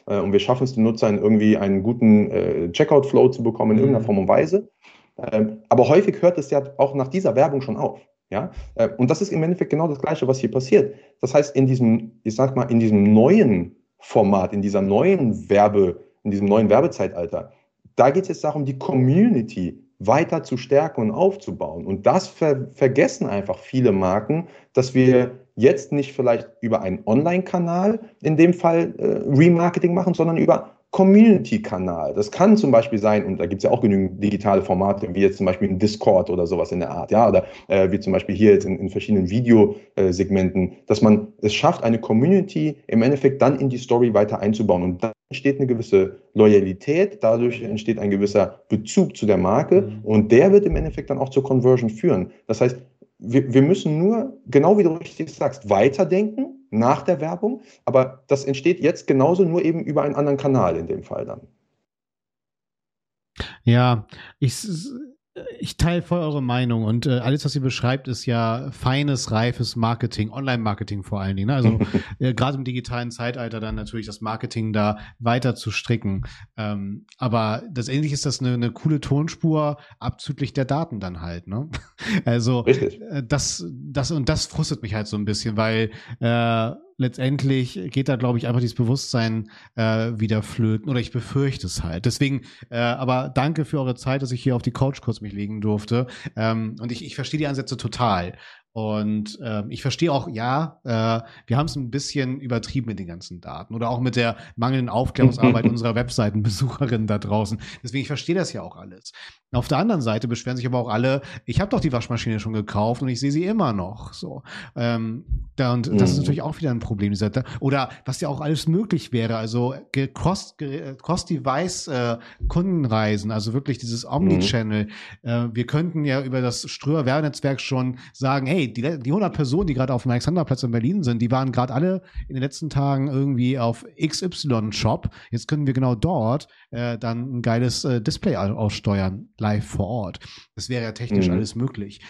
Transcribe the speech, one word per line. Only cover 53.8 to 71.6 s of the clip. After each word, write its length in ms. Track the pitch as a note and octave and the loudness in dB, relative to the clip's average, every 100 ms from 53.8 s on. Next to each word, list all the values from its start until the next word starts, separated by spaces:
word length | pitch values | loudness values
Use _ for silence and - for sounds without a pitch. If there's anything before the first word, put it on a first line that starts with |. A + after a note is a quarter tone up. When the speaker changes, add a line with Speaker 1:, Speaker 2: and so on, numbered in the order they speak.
| E3 D3+ | 0 0
Speaker 1:
nur, 400 | F#3 A3+ C4+ - - | 2 0 -4 -10 2
genau 320 | C#3+ D#3+ G#3 | 4 6 6
wie 40 | |
du 80 | E3+ | 4
richtig 440 | E3 - - D#3+ | 0 -10 -10 -10
sagst, 340 | - D3 - G2+ | -4 -6 -4 0
weiterdenken 840 | G2 B2+ - F3 F#3 G#3+ A3 C4+ - - | 4 4 4 0 2 0 -4 -8 -8 -6
nach 320 | G#2+ A#2+ C#3+ | 0 2 2
der 180 | - E3 | 0 -2
Werbung, 420 | D#3 E3 G#3+ C4 - _ - | -2 -4 -4 -4 -12 _ 0
aber 360 | B2 - - - | 2 2 -2 -2
das 180 | C#3 | -2
entsteht 360 | C#3 C3 E3+ F3+ | -2 -2 0 2
jetzt 260 | D3+ E3+ - | 0 -2 0
genauso 380 | C#3 C#3+ F3+ | 4 4 4
nur 200 | F3 F3 | 2 2
eben 160 | D#3+ E3 | 0 -2
über 220 | - D3+ | -2 -2
einen 140 | D3 C#3 | -2 0
anderen 200 | D3 C#3 | 0 0
Kanal 400 | C#3+ C3 F#2 E2 | 2 2 2 0
in 100 | E2 | -4
dem 160 | - | -8
Fall 220 | - - | -8 -10
dann. 160 | - - - _ _ _ _ _ _ _ _ _ _ _ _ _ _ _ _ _ _ - - - | -10 -12 -16 _ _ _ _ _ _ _ _ _ _ _ _ _ _ _ _ _ _ -14 -12 -4
Speaker 2:
Ja, 420 | - A#2+ B2 A#2 - - - - | 2 4 4 2 -4 -20 -20 -4
ich 140 | C3+ | -4
s-, 400 | - A3 D#3+ A#3 B3 C#4+ C4+ _ - B4+ - | -4 -8 -8 -10 -14 -16 _ _ -18 -16 -10
ich 160 | - - | -10 -2
teile 260 | E3+ F3 | 0 0
voll 180 | - F3 | -2 -2
eure 220 | D#3 D3 | -2 -2
Meinung 420 | B2+ B2 B2 A#2 | -2 0 0 0
und, 220 | A2 A#2 C3+ | 0 0 0
äh, 120 | B2 | 0
alles, 260 | A#2 D3 | 0 -2
was 100 | C#3+ | -2
ihr 60 | D3 | -2
beschreibt, 480 | C3 B2 A#2+ C3+ C3+ | -4 -2 -2 -2 -4
ist 180 | A2+ - | -8 -2
ja 440 | A#2 A2+ A#2 C#3 | 0 0 -2 -6
feines, 580 | - B2+ C3+ D3 C3 - | -4 -2 0 0 -2 -2
reifes 460 | A2 A#2+ - A#2 A#2 | 0 0 -2 -6 -2
Marketing, 540 | A2+ A#2 A2+ - G#2+ | -2 -2 -4 -4 -6
Online-Marketing 720 | B2+ C3+ B2 G#2+ G2+ G#2 G#2 | -4 -4 -2 -2 -4 -6 -8
vor 180 | - G2+ | -6 -6
allen 160 | F#2+ F#2+ | -4 -2
Dingen, 120 | G2+ | -2
ne? 60 | |
Also, 240 | C#3 | 2